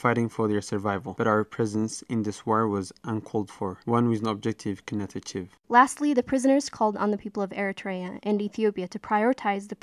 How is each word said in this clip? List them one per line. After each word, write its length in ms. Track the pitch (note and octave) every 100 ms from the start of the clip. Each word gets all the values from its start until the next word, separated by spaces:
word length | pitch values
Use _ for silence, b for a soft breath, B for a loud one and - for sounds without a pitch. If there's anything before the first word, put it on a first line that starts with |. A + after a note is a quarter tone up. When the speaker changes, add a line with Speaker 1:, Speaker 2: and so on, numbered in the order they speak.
| B2
Speaker 1:
fighting 240 | A#2 A2+
for 140 | - A2
their 140 | G#2
survival. 500 | - G#2 G#2 G2 - F#2
But 60 | A2+
our 100 | G#2+ G#2 -
presence 360 | A2 G#2+ A2 - -
in 80 | A#2
this 160 | G#2+ - A#2
war 160 | A2 A2+ G2+
was 100 | F#2+ - -
uncalled 380 | A2 - A2 G2
for. 200 | - G2 F2+
One 240 | - A#2 A#2+
with 120 | A2+
no 80 | A2+
objective 460 | G#2 A2+ G#2+ A2 F#2+ -
cannot 260 | G#2+ G2 G2
achieve. 280 | - - F2+ - _
Speaker 2:
Lastly, 420 | A#3+ C4 - D4
the 120 | B3 B3
prisoners 340 | C4+ C4 C#4 C#4 -
called 200 | G#3+ G3+
on 80 | G#3
the 100 | G3+
people 180 | G#3+ G#3
of 80 | F#3+
Eritrea 600 | G3 G3 F#3+ G3 F#3 F3+ G3+ G3+
and 120 | G#3 G#3
Ethiopia 380 | - G#3+ G3+ F3+
to 40 | G#3 -
prioritize 540 | G#3+ A3+ C4 G#3 G3 G3+
the 120 | G#3+